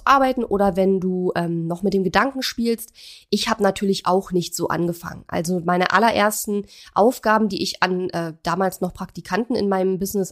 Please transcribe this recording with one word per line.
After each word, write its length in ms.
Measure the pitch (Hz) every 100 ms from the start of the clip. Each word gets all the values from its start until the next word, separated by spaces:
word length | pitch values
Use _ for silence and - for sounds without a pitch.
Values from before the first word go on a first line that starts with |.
| -
arbeiten 400 | 269 262 254 233
oder 320 | 196 202 180
wenn 240 | 190 190
du, 320 | 185 185 180 -
ähm, 320 | 170 170 165
noch 160 | 170
mit 100 | 196
dem 120 | 190 185
Gedanken 360 | 196 247 262
spielst, 520 | 254 - 233 233 - - - - _
ich 200 | 208 -
habe 120 | 220
natürlich 440 | 202 196 196 196 -
auch 260 | 185 190
nicht 240 | 180 170 -
so 140 | 170
angefangen. 560 | 160 170 170 175 170 -
Also 320 | 180 165 180
meine 320 | 170 180 180
allerersten 760 | 185 226 - 208 214 - 208 202 - -
Aufgaben, 560 | - 214 262 220 214 220
die 120 | 185
ich 220 | - -
an, 260 | 180 185 180
äh, 240 | 175 165 160
damals 380 | - 170 190 -
noch 140 | 180
Praktikanten 600 | - 180 - - 185 240
in 140 | 240 202
meinem 320 | 190 185 185
Business 320 | 190 202 180